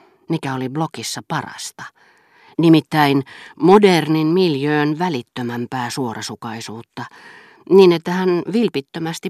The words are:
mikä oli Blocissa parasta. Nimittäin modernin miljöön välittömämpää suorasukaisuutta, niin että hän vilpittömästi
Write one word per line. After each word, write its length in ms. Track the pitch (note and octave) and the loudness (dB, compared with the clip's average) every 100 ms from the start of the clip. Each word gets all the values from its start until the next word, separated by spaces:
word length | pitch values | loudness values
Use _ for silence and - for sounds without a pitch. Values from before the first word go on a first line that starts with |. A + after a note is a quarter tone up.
| _ _ - | _ _ -8
mikä 240 | D#3+ C#3+ | -6 -6
oli 160 | C3 B2+ | -6 -6
Blocissa 520 | C#3 D#3+ - A2+ - - | -6 -6 -8 -12 -12 -8
parasta. 560 | D#3 - - - - - _ _ _ _ _ _ - | -8 -8 -12 -16 -16 -20 _ _ _ _ _ _ 0
Nimittäin 640 | E3 D#3+ - D#3 C#3+ C#3 C3+ - - - | 4 4 4 0 2 2 -2 -12 -20 0
modernin 680 | E3 G3+ G3 E3+ D3+ D#3 D#3 | 6 6 6 4 2 0 0
miljöön 720 | F3 F3+ C#3 D3 D3+ D3 D#3 | 2 0 0 0 0 0 -2
välittömämpää 880 | F3+ C3+ - - A#2+ A#2+ A#2+ C3 A#2+ | -4 -6 -8 -8 -8 -6 -8 -6 -6
suorasukaisuutta, 1160 | - B2 A2 - A2+ A#2 A2+ A2+ A2 - - A#2+ - - - - _ - | -6 -6 -6 -12 -12 -12 -12 -12 -16 -16 -14 -16 -16 -20 -20 -20 _ 4
niin 220 | F#3+ F#3 | 6 6
että 200 | E3 E3+ | 4 -2
hän 180 | F3+ F#3 F3 D#3 | -4 -2 -2 -2
vilpittömästi 760 | G#3 A3 C#3 - E3+ E3 E3 F#3+ | -2 -2 -2 -8 -8 -8 -8 -10